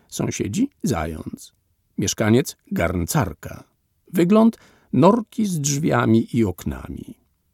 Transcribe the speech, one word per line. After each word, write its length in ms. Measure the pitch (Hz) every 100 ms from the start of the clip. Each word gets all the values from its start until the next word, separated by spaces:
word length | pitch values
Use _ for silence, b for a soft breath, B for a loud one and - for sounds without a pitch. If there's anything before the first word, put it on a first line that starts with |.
| b
sąsiedzi 640 | - 143 - - 123 277 _
zając, 720 | 185 92 78 80 - - - _ _ _ _ -
mieszkaniec 580 | 98 - 110 113 - - -
garncarka, 920 | 98 85 87 87 160 95 78 - - - _ _ _ _
wygląd 460 | 175 175 214 226 - b b b
norki 540 | - 165 233 214 - 208
z 140 | 165
drzwiami 760 | 143 143 147 123 120 113 - 120
i 80 |
oknami, 760 | 104 - - 65 73 67 - - _ _ _